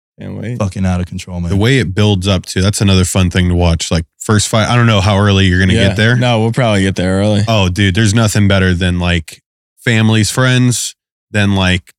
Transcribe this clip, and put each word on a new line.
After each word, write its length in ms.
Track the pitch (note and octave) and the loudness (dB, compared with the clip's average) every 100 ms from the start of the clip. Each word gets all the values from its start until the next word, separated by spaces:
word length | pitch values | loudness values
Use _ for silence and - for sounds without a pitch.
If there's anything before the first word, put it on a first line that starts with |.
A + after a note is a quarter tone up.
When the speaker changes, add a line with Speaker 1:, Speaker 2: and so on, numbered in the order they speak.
| _ _ | _ _
Speaker 1:
Can't 180 | G2 G2 | -14 -10
wait. 200 | G#2 A#2+ | -10 -6
Speaker 2:
fucking 260 | G2 G2 F#2 | -6 -2 -2
out 140 | F2+ | -2
of 80 | F2 | -6
control, 320 | F#2 - F2+ | -10 -12 -8
man. 80 | F2 | -2
Speaker 3:
The 80 | G2 | 0
way 220 | A2 C3+ | 2 2
it 160 | F2 F#2+ | 0 0
builds 320 | G#2 G2 G2 | 0 0 0
up 180 | F#2 - | -2 -2
to, 140 | F#2+ | -2
that's 180 | F#2+ - | -2 0
another 240 | G2+ F#2+ | 2 2
fun 280 | F2 G2 F2+ | 2 0 0
thing 180 | F#2 F2+ | 0 0
to 60 | F2 | 2
watch. 340 | F2 E2 - | 2 0 -2
Like, 160 | E2+ D#2+ _ | -4 -4 _
first 280 | - G#2 - | -2 0 0
fight, 200 | A2+ G#2 | -2 0
I 60 | A#2+ | 2
don't 100 | A#2 | 2
know 160 | G#2 | 2
how 160 | F#2+ G2 | 2 2
early 300 | G#2 G2 F#2+ | 2 2 2
you're 120 | F2+ | 2
gonna 140 | F#2+ | 2
Speaker 1:
Yeah. 140 | A2+ A#2 | 2 0
Speaker 3:
get 100 | G2+ | 2
there. 180 | A2 B2 | 0 2
Speaker 1:
No, 260 | B2 A#2 | 0 0
we'll 100 | A2+ | 0
probably 320 | A2+ A#2 G2+ | 0 0 2
get 120 | F#2+ F2+ | 0 -2
there 180 | F2+ F#2+ | -2 0
early. 280 | G#2 G#2 G#2 | 0 0 0
Speaker 3:
Oh, 220 | A2 F#2 | 0 0
dude, 260 | F2 G2+ F2+ | 0 0 2
there's 180 | A2 | 0
nothing 340 | A2+ A2 G#2+ G2+ | 2 0 2 2
better 280 | G2 F#2 F2 | 2 0 0
than, 240 | F#2 F2 | -2 -2
like, 420 | F2 F2 - - _ _ _ _ | -2 -4 -6 -20 _ _ _ _
families, 500 | - A2 A2 A2 G#2 | -2 0 2 0 0
friends, 640 | - B2+ B2+ B2+ A#2 - - _ _ _ | 0 0 2 0 -2 -8 -14 _ _ _
then, 240 | G#2+ G2+ G2 | -2 0 0
like, 380 | F#2 F2+ - | 0 -2 -6